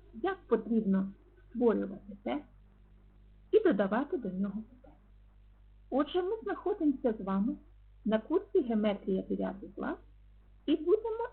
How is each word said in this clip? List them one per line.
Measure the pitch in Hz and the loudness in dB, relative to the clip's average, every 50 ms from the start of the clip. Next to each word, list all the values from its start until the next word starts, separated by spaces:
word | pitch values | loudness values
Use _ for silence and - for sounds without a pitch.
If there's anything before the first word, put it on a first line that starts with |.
| - - - | -20 -20 -8
як | 226 277 381 381 381 - | -4 -2 -2 -2 -4 -2
потрібно | - 240 220 202 214 233 220 202 196 190 190 196 196 - - - - - - - - | 0 0 0 2 2 0 2 2 4 2 2 2 -2 -6 -12 -18 -20 -20 -20 -20 -12
створювати | - 226 247 226 202 202 202 190 196 196 - 202 202 - - | -4 0 2 2 2 2 0 -4 -6 -12 -14 -16 -16 -10 -6
тест | 233 262 294 - - - - - - - - - - - - - - - - - - - - - - | -6 -6 -6 -6 -10 -20 -20 -20 -20 -20 -20 -20 -20 -20 -20 -20 -20 -20 -20 -20 -20 -20 -20 -2 2
і | - 440 | 4 4
додавати | 440 349 233 196 202 190 202 240 294 - 381 | 6 6 4 4 2 2 0 0 -2 -2 -4
до | 277 233 185 | -4 -4 -4
нього | 180 185 202 202 202 220 220 | -4 -4 -4 -4 -4 -6 -10
питання. | - - - - - - - - - - - - - - - - - - - - - - - - - | -12 -16 -20 -20 -20 -20 -20 -20 -20 -20 -20 -20 -20 -20 -20 -20 -20 -20 -20 -20 -20 -20 -20 -10 -2
Отже, | - 269 302 - - 359 359 | 0 0 0 0 0 -2 -2
ми | 370 453 440 - | -2 -2 -4 -4
знаходимося | 403 359 - - 359 415 403 330 294 262 - - 240 214 | -6 -6 -4 -4 -4 -2 0 2 2 2 2 0 -2 -2
з | - | -2
вами | 190 190 190 196 202 254 294 - - - - - - - - - - | -2 -2 0 0 0 0 -2 -4 -8 -16 -20 -20 -20 -20 -16 -6 -2
на | 202 220 220 | 0 0 0
курсі | 220 - 311 370 - - - 381 262 | 2 0 0 0 0 0 0 0 2
Геометрія | 233 233 214 208 214 196 196 - - 190 190 190 | 2 2 2 2 2 0 -2 -2 -2 -2 -2 -2
дев'ятий | - 196 196 190 190 190 - - - | -2 -4 -4 -4 -4 -6 -8 -12 -14
клас | - - - 269 330 - - - - - - - - - - - - - - | -10 -8 -6 -6 -6 -8 -10 -18 -20 -20 -20 -20 -20 -20 -20 -20 -20 -8 -4
і | - 302 | -2 0
будемо | - 302 349 403 427 - 453 440 466 466 480 | 0 2 4 4 4 2 0 -4 -4 -4 -4